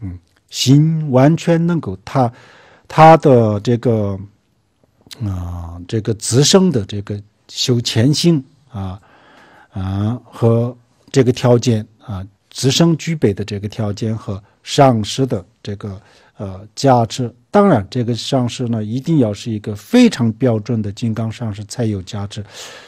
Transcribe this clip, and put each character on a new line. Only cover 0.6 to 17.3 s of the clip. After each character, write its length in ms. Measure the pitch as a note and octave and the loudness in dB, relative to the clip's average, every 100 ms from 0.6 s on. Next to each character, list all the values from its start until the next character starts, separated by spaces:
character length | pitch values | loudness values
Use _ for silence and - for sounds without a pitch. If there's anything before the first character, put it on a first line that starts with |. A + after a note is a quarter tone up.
| B2 C#3+ D#3 D#3+ D3+ | 4 4 4 0 0
完 260 | B2 C#3 E3 | 4 4 2
全 260 | - E3 | 0 0
能 160 | E3+ E3+ | 0 -2
够， 160 | A#2+ F#2+ | -4 -10
它， 300 | - C#3+ A#2+ A#2+ - _ _ _ - | -4 -2 -2 -2 -20 _ _ _ -4
它 280 | - D#3+ D#3+ | 6 8 8
的 420 | D#3 B2 A2 G#2 | 6 4 4 0
这 180 | G#2 A#2+ | 0 0
个 420 | B2 A2+ G2+ G2 G2+ _ _ _ _ _ _ _ - - G#2+ | 0 0 -2 -6 -12 _ _ _ _ _ _ _ -20 -10 -6
啊， 540 | F#2 F2 F2 E2+ E2+ F2+ | -6 -8 -10 -12 -14 -8
这 120 | A2+ | -6
个 120 | G2+ G2+ | -4 -6
自 280 | - A#2 | -2 0
身 280 | C#3+ G3 F#3 | 4 4 4
的 140 | B2+ G2+ | 0 -4
这 160 | G2+ | -8
个 200 | G2+ G#2 G2+ _ _ | -8 -10 -12 _ _
修 320 | - - A#2+ | -6 -2 0
前 320 | - A#2 B2 | 0 0 2
行 300 | D3 E3+ D#3+ - _ _ | 2 2 2 -2 _ _
啊， 320 | G2+ F#2+ F#2+ _ _ _ _ _ _ _ | -10 -10 -10 _ _ _ _ _ _ _
啊， 480 | - F#2 G2 G#2 B2 - | -8 -6 -2 -2 -4 -10
和 500 | - A#2 A#2 A#2+ - _ _ _ | -2 2 2 0 -6 _ _ _
这 120 | C#3 | 2
个 80 | B2 | 2
条 260 | A#2+ B2+ A#2+ | 2 4 4
件 280 | B2 A2+ G#2+ _ | 2 -2 -4 _
啊， 260 | - F#2 G2+ _ _ | -12 -10 -12 _ _
自 220 | - B2+ | -4 -2
身 240 | C3+ E3+ D#3+ | 2 2 0
具 180 | - D#3+ | -4 -2
备 180 | A2+ | -2
的 100 | G2 | -2
这 160 | G#2 G#2 | -6 -8
个 80 | G#2 | -10
条 240 | - G#2 | -6 -6
件 240 | G#2 A2+ A2 | -4 -6 -6
和 260 | - G2 - _ | -8 -12 -14 _
上 400 | - - C3+ A#2 | -4 4 4 4
师 220 | G2+ - C3+ | -2 -4 -4
的 180 | G#2+ E2+ _ | -4 -10 _
这 120 | - G2+ | -12 -12
个， 260 | G#2+ F#2+ - _ _ - | -12 -14 -18 _ _ -14
呃， 300 | F#2+ F#2+ G#2 - | -12 -12 -16 -2
加 300 | C#3 B2 A#2 | 4 4 2
持。 280 | - A#2+ | -4 -8